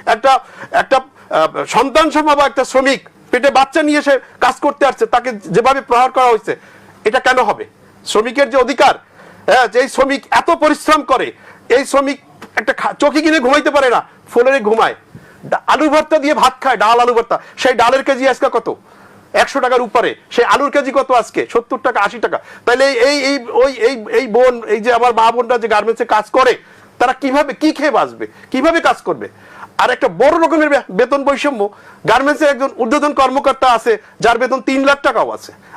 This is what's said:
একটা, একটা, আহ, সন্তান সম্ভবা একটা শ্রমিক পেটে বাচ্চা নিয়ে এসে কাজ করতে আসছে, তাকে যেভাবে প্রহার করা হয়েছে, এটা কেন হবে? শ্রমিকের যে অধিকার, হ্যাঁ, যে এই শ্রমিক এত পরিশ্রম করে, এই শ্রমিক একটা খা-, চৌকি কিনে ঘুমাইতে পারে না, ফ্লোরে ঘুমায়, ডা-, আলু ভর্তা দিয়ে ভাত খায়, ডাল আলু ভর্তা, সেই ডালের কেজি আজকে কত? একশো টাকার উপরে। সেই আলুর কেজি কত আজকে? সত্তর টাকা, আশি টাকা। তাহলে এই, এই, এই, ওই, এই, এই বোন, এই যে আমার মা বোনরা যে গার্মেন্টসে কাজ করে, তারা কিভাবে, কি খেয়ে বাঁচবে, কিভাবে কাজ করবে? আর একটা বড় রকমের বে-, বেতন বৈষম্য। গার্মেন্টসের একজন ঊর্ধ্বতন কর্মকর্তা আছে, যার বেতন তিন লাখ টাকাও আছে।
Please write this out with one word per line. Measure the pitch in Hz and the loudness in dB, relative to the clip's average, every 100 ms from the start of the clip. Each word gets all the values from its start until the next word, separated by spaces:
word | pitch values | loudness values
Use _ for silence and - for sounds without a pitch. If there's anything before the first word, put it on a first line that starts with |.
| - | -4
একটা, | 226 269 254 - - - | 0 2 0 -2 -20 -6
একটা, | - 190 262 | -4 0 0
আহ, | 269 _ - 156 156 147 | -2 _ -6 -2 -2 -2
সন্তান | 143 214 269 311 320 | -4 -2 0 2 2
সম্ভবা | 294 311 285 277 | 0 0 2 0
একটা | - | 0
শ্রমিক | 254 262 262 240 - _ _ | -2 0 0 -2 -6 _ _
পেটে | 247 277 | 0 2
বাচ্চা | 262 269 330 | 2 2 0
নিয়ে | 302 294 | 0 0
এসে | 277 269 - - | 0 0 -2 -4
কাজ | 247 | -2
করতে | 247 294 - 277 | -2 -4 0 -2
আসছে, | 254 220 | 0 -2
তাকে | 240 240 | -2 -2
যেভাবে | 208 - 185 240 269 | -10 -4 0 2 0
প্রহার | 220 240 254 | 0 2 2
করা | 254 | 2
হয়েছে, | 254 226 - 127 - - - - | 2 2 -2 -10 -12 -20 -20 -6
এটা | 214 254 | -2 0
কেন | 247 254 | 0 0
হবে? | 214 - 104 _ _ _ - | 0 -4 -8 _ _ _ -4
শ্রমিকের | 196 233 233 277 | -2 0 0 0
যে | 269 | 0
অধিকার, | 247 277 269 - _ _ - - - | 0 2 2 2 _ _ -20 -8 0
হ্যাঁ, | 247 233 | 2 2
যে | 247 | 0
এই | 262 | -2
শ্রমিক | - 269 277 - | 0 -2 -2 -2
এত | 233 - | -2 0
পরিশ্রম | 330 302 302 - 311 | 0 0 0 0 0
করে, | - 247 139 - - - - | 0 -2 -2 -10 -20 -16 -2
এই | 247 | -2
শ্রমিক | 277 269 277 277 _ - - - | 0 -2 -2 -4 _ -20 -14 -8
একটা | 220 | -6
খা-, | - 220 | -4 -4
চৌকি | 190 294 277 | 0 0 2
কিনে | 311 320 | 2 2
ঘুমাইতে | 247 294 311 | 2 0 2
পারে | 277 254 | 2 2
না, | 202 - _ - | 0 -4 _ -6
ফ্লোরে | 240 254 269 | 0 2 2
ঘুমায়, | 208 220 170 110 _ - - - - | 0 0 0 -2 _ -20 -20 -18 -8
ডা-, | - - | -6 -2
আলু | 233 302 | 0 2
ভর্তা | 302 302 311 | 0 2 0
দিয়ে | 277 | 0
ভাত | 254 254 - | 2 0 0
খায়, | 269 220 | -2 0
ডাল | 208 240 | 2 2
আলু | 240 | 2
ভর্তা, | 233 233 160 - - | 0 0 -4 -8 -4
সেই | 262 | -2
ডালের | 233 233 269 | 2 2 2
কেজি | 269 254 262 | 0 0 0
আজকে | 247 269 | 0 0
কত? | 240 - 113 _ - - - _ | -2 -4 -10 _ -20 -20 -20 _
একশো | - 233 277 | -2 -2 0
টাকার | 247 247 | 0 0
উপরে। | 240 240 185 110 - | 0 -2 -2 -4 -6
সেই | - | 0
আলুর | 226 226 277 | 2 2 0
কেজি | 285 269 | -2 -2
কত | 247 254 | -2 0
আজকে? | 247 - - - | 0 -2 -6 -4
সত্তর | 233 - 262 | -4 -4 -4
টাকা, | 262 233 | -4 -2
আশি | 202 233 | -2 -2
টাকা। | 208 151 - - | -6 -6 -10 -10
তাহলে | - 247 | -2 0
এই, | 269 247 | 2 2
এই, | 262 285 | 0 2
এই, | 269 277 233 | 0 -2 -2
ওই, | 233 269 | 0 0
এই, | 247 220 262 214 | 0 -2 -2 -4
এই | 220 262 | -4 0
বোন, | 208 254 240 | 2 2 2
এই | 220 214 | -2 -4
যে | 214 | 0
আমার | 233 247 | 0 2
মা | 226 226 | 2 2
বোনরা | 233 240 240 | 0 -2 -2
যে | 220 | -2
গার্মেন্টসে | 214 208 220 | -2 -2 -2
কাজ | 240 214 208 | -2 -2 0
করে, | 262 254 - - - - - | 0 2 0 -6 -20 -14 -4
তারা | 247 | -2
কিভাবে, | 254 269 277 294 | -2 -2 -2 -2
কি | 233 311 | -2 -4
খেয়ে | 294 294 | -2 -2
বাঁচবে, | 220 139 113 110 - - | 0 -2 -6 -14 -14 -8
কিভাবে | 254 302 330 | -2 0 0
কাজ | 294 240 | 0 -2
করবে? | - 143 101 - - - - - | -4 -8 -8 -16 -20 -20 -12 -4
আর | 208 | -2
একটা | 247 254 | 0 -2
বড় | 170 269 330 | 2 2 2
রকমের | 320 311 302 | 2 0 0
বে-, | 277 - | 0 -2
বেতন | 190 240 285 | -2 0 0
বৈষম্য। | 269 277 294 247 202 - - - 151 | -2 -2 -2 -4 -6 -8 -20 -10 -2
গার্মেন্টসের | 233 277 294 294 | 0 0 0 0
একজন | 262 269 - | 0 -4 -4
ঊর্ধ্বতন | 233 294 294 | -2 -2 -2
কর্মকর্তা | 277 262 262 269 262 262 | 0 0 0 -2 0 2
আছে, | 233 240 208 - - | 0 0 -4 -4 -2
যার | 202 233 | 0 0
বেতন | 247 262 | 0 -4
তিন | - 269 | -2 -2
লাখ | 269 277 | 0 0
টাকাও | 285 220 127 | 0 -2 -2
আছে। | 107 - - - | -6 -14 -20 -20